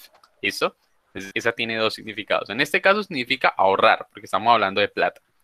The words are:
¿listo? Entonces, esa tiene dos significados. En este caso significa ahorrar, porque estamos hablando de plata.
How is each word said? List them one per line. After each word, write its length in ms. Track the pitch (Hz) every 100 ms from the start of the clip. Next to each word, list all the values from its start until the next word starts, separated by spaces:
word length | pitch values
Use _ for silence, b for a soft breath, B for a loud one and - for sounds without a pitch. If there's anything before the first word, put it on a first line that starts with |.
| - _ _ _
¿listo? 340 | 101 - 175 - _ _ _
Entonces, 240 | 98 98
esa 180 | 113 117
tiene 240 | 117 113 113
dos 160 | 110
significados. 560 | - 107 107 95 90 -
En 100 | 110
este 220 | 151 190
caso 220 | 190 208
significa 460 | 196 147 117 131 180
ahorrar, 580 | - 95 98 110 95 -
porque 140 | 104 104
estamos 260 | 98 110
hablando 300 | 113 98 101
de 80 | 101
plata. 320 | - 87 - _ _